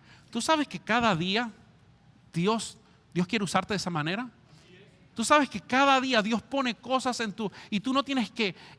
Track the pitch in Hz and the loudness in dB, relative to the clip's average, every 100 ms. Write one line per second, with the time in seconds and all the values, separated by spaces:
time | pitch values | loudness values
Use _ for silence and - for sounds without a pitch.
0 | - - - 233 226 320 294 180 - 226 | -20 -20 -12 -4 0 0 0 -6 -2 0
1 | 233 175 180 202 240 - - - _ _ | 2 2 0 -2 -2 -8 -20 -20 _ _
2 | _ - _ 165 180 226 - - _ _ | _ -20 _ -2 0 0 -4 -14 _ _
3 | _ 170 180 233 196 185 185 196 - 165 | _ -4 -2 0 0 -2 -2 -4 -4 -4
4 | 147 196 247 - _ - - - - - | -2 -4 -8 -14 _ -20 -20 -20 -20 -20
5 | - - 226 302 262 208 - 254 277 262 | -12 -4 4 4 4 -2 -2 2 4 4
6 | 262 240 202 226 - 277 254 220 233 262 | 4 2 2 0 -2 -2 -2 -4 -2 -2
7 | 254 233 226 180 208 - - 208 254 262 | 0 -2 -4 -4 -6 -8 -6 -4 -2 -2
8 | 277 269 208 - 208 - - | 0 -2 -2 -2 -4 -4 -14